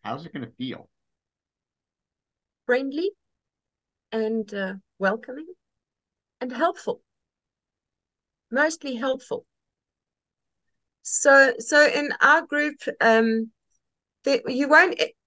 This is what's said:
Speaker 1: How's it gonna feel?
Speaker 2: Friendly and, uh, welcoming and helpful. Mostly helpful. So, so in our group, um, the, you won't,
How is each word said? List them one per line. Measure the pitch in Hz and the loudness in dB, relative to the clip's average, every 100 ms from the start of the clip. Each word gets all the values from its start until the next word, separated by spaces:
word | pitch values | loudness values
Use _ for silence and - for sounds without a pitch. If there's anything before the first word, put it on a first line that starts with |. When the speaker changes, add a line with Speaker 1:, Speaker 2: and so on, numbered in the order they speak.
Speaker 1:
How's | 107 135 165 | -12 -12 -12
it | |
gonna | 143 117 - | -14 -14 -12
feel? | 127 95 - _ _ _ _ _ _ _ _ _ _ _ _ _ _ _ _ _ - | -12 -12 -18 _ _ _ _ _ _ _ _ _ _ _ _ _ _ _ _ _ -4
Speaker 2:
Friendly | 247 277 285 392 - _ _ _ _ _ _ _ _ - | -2 -2 -6 -6 -8 _ _ _ _ _ _ _ _ -10
and, | 220 220 226 208 | -6 -4 -4 -6
uh, | 202 190 196 _ - | -8 -8 -10 _ -4
welcoming | 196 226 240 269 320 359 _ _ _ _ _ _ _ - | -2 -2 -8 -16 -16 -20 _ _ _ _ _ _ _ -12
and | 254 | -10
helpful. | 240 339 - - - _ _ _ _ _ _ _ _ _ _ _ _ _ _ - | -2 -2 -2 -8 -10 _ _ _ _ _ _ _ _ _ _ _ _ _ _ -6
Mostly | 254 311 320 285 240 | -2 -2 -2 -8 -6
helpful. | 269 269 - - - _ _ _ _ _ _ _ _ _ _ _ _ _ _ _ | -4 -6 -6 -10 -12 _ _ _ _ _ _ _ _ _ _ _ _ _ _ _
So, | - - 285 277 269 - | -8 0 6 6 6 2
so | - 294 294 | 0 4 4
in | 294 294 - | 2 -4 2
our | 277 320 | 4 4
group, | 330 294 294 - - - | 2 -2 -2 -4 -10 0
um, | 226 226 226 226 226 _ _ _ _ _ _ _ | 4 4 2 0 -4 _ _ _ _ _ _ _
the, | 277 359 - | -2 -2 -2
you | 262 277 | -2 4
won't, | 311 359 - - _ | 4 4 0 -6 _